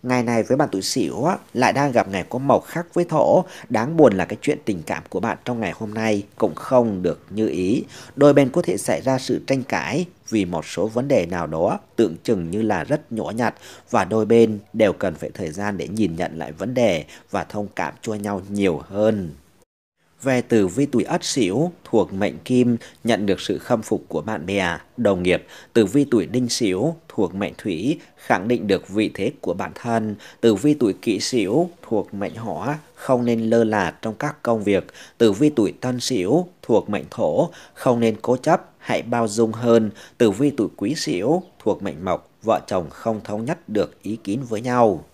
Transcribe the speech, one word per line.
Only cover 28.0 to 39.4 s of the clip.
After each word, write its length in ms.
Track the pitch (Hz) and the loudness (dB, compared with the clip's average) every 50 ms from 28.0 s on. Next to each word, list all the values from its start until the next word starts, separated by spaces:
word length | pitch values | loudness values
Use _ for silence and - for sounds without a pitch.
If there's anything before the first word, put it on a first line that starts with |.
| - _ _ | -8 _ _
khẳng 320 | - - - 117 90 92 113 | -20 -2 -2 -2 -2 0 -2
định 180 | 123 117 - | -2 -2 0
được 220 | 101 98 85 - - | 0 0 -2 -2 -4
vị 220 | 95 107 107 82 - | -2 -2 -2 -2 -2
thế 180 | - 95 113 - - | -4 -6 -6 -6 -6
của 140 | - 87 85 | -6 -6 -6
bản 180 | 95 95 80 78 | -6 -8 -10 -10
thân. 420 | - - 120 117 113 110 107 101 - - - - _ | -10 -6 -2 -2 -2 -2 -4 -8 -10 -14 -20 -10 _
Tử 140 | - 117 107 | 2 2 2
vi 200 | 95 - 147 151 | 4 2 2 2
tuổi 180 | 147 127 101 | 4 2 0
Kỷ 280 | 92 - - 117 98 101 | 0 -2 -2 -2 -2 -2
Sửu, 500 | - - - 117 98 90 110 151 180 175 - _ | -2 -2 -2 -2 0 2 0 0 0 -2 -6 _
thuộc 320 | - - 117 104 92 - - | -8 -4 -2 -2 -2 -4 -8
mệnh 200 | 98 101 87 - | -8 -8 -8 -8
Hỏa, 440 | - 120 107 78 78 92 131 151 151 - - _ | -10 -8 -8 -8 -6 -4 -6 -6 -6 -10 -20 _
không 300 | - - - 131 123 120 | -12 0 0 0 2 2
nên 160 | 120 117 113 113 113 | 0 0 0 0 2
lơ 140 | 113 117 113 | 4 4 4
là 260 | 110 107 104 92 80 - - | 4 2 0 0 -2 -4 -6
trong 120 | - 113 107 | -10 -10 -8
các 280 | - - 147 - - | -6 -8 -8 -8 -6
công 200 | - 120 117 110 | -2 -2 -2 0
việc. 240 | 101 101 98 92 - - - - - - _ _ | 2 2 0 0 0 -4 -20 -20 -20 -20 _ _
Tử 140 | 117 110 | 4 4
vi 180 | 98 101 147 151 | 4 4 2 2
tuổi 240 | 151 - 104 85 - - | 4 2 0 0 0 -4
Tân 200 | - 127 127 123 | -6 -4 -4 -4
Sửu, 480 | - - 131 101 87 95 131 170 180 175 _ _ | -4 -2 -2 -2 2 2 2 2 0 -2 _ _
thuộc 280 | - - 117 98 - - | 0 2 2 2 2 0
mệnh 140 | 104 - - - | -6 -6 -6 -8
Thổ, 400 | - - 104 76 80 107 160 160 - - - - _ | -4 -2 0 0 2 2 0 0 -4 -16 -20 -20 _
không 260 | - - 135 120 120 | -2 2 2 2 4
nên 160 | 117 113 107 107 | 2 0 0 0
cố 140 | - - 123 | -2 -2 -2
chấp, 340 | 127 - 143 120 - - - _ _ | 0 4 2 2 2 0 -12 _ _
hãy 240 | - - 117 80 | -4 -4 -2 -2
bao 260 | - 113 120 120 117 107 | -2 -2 -2 -2 -2 -2
dung 240 | 104 113 | 2 2